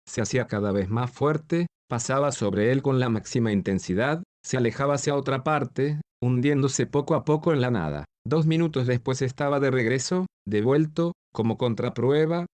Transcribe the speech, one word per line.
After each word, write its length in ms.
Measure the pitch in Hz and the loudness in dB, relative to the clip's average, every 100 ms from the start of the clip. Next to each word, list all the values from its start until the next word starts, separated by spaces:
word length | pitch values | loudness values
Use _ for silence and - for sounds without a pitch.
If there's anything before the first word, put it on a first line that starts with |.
| - | -12
se 140 | - | -6
hacía 260 | 104 127 117 | -2 -2 -2
cada 240 | 104 104 | -2 0
vez 180 | 101 95 | 0 0
más 200 | 110 123 | -2 -4
fuerte, 560 | - 139 156 - 170 170 - _ | -2 -2 -2 -2 -2 -2 -8 _
pasaba 420 | 123 - 135 143 | -6 -2 0 0
sobre 400 | 127 104 98 110 | 0 -2 2 2
él 120 | 135 | 2
con 180 | 135 131 | 2 0
la 80 | 127 | 2
máxima 420 | 110 - 127 113 | -2 -2 0 2
intensidad, 720 | 104 92 95 - 92 127 160 180 _ | 2 2 -2 0 0 0 -2 -6 _
se 140 | - 127 | -6 0
alejaba 360 | 120 113 139 | 0 0 0
hacia 220 | 143 - 143 | 0 0 -2
otra 260 | 131 135 | -2 -2
parte, 580 | 131 151 135 - 139 151 - _ | 0 0 -2 -2 -2 -2 -8 _
hundiéndose 640 | 120 127 135 147 135 - 123 | 0 2 2 2 2 0 0
poco 280 | 143 143 | 0 0
a 100 | 156 | 0
poco 280 | 123 151 165 | 2 0 2
en 80 | 151 | 2
la 100 | 123 | 2
nada. 340 | 117 78 71 78 _ - | 0 -2 -6 -10 _ -2
Dos 200 | 151 156 | 2 2
minutos 400 | 160 170 156 123 | 2 2 0 0
después 360 | 123 127 131 | 0 -2 -2
estaba 360 | 131 - 143 143 | -4 -2 0 2
de 100 | 135 | 2
regreso, 560 | 131 113 127 127 180 185 - - | 2 2 0 0 -2 -2 -8 -4
devuelto, 680 | 104 113 143 156 156 170 - _ | 0 2 2 2 0 -4 -4 _
como 240 | - 113 110 | -2 -2 0
contraprueba, 880 | 123 113 120 - 120 147 156 170 175 | -2 -2 -4 0 2 2 2 0 -4